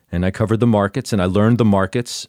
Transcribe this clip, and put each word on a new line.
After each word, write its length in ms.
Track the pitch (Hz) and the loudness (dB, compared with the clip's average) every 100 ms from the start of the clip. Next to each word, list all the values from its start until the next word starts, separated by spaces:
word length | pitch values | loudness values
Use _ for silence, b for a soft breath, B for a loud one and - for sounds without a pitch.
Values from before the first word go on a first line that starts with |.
| _ | _
And 140 | 87 | -4
I 60 | 92 | -2
covered 300 | - 107 110 | -2 -2 0
the 60 | 120 | 2
markets, 440 | 104 98 - - | 2 0 -4 -4
and 80 | 104 | -2
I 60 | 90 | 0
learned 320 | 95 107 117 | 2 2 4
the 60 | |
markets, 600 | 113 98 95 120 120 - | 4 2 0 -4 -8 -10